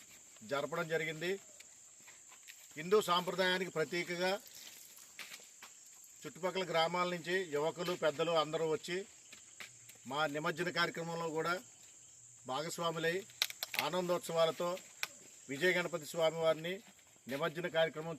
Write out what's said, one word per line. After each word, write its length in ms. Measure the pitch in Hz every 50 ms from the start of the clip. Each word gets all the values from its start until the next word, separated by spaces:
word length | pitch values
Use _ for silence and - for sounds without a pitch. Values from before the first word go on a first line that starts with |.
| - - - - - - - - 113 104 131
జరపడం 340 | 143 147 139 156 170 170 160 165
జరిగింది. 380 | 156 160 160 156 156 165 175 196 196 - - - - - - - - - - - - - - - - - - - - - - - - - - - 147
హిందూ 200 | 156 180 196 214 202 -
సాంప్రదాయానికి 680 | 175 180 175 175 185 170 190 185 180 185 190 175 - 160
ప్రతీకగా 520 | 156 135 170 175 175 156 180 175 180 185 196 214 - - - - - - - - - - - - - - - - - - - - - - - - - - - - - - - - - - - -
చుట్టుపక్కల 420 | - 151 131 156 170 185 165 233 226 156
గ్రామాల 380 | 165 165 160 170 170 180 180 180 175
నుంచి 220 | 170 147 165 180 190 190 165 143 147
యువకులు, 380 | 147 160 160 165 175 165 180 175 170
పెద్దలు 300 | 156 147 139 165 160 165 160 151
అందరూ 220 | 151 156 160 165 160 156 151
వచ్చి 220 | - - 175 185 202 - - - - - - - - - - - - - - - - - - - - 120 135
మా 80 | 147 156 151 143 151
నిమజ్జన 320 | 156 170 165 147 175 180 - 170
కార్యక్రమంలో 500 | 170 165 - 170 165 165 165 165 170 165 151 160
కూడా 160 | 160 170 175 185 - - - - - - - - - - - - - - - - - 127
భాగస్వాములై 680 | 127 127 - 170 - - 170 165 160 165 160 165 170 190 208 - - - - - - - - - - - 131
ఆనందోత్సవాలతో 840 | 147 165 185 180 175 180 170 - - 165 165 165 160 151 - 175 175 180 185 - - - - - - - - - - - - - -
విజయ 220 | 135 139 156 185 175
గణపతి 320 | 180 175 170 170 170 151 139
స్వామి 280 | - 170 160 160 160 165 160
వారిని 280 | 160 156 156 160 170 185 202 - - - - - - - - - 117
నిమజ్జన 360 | 127 139 160 165 147 165 170 175 156
కార్యక్రమం 400 | 160 165 160 - 156 160 165 165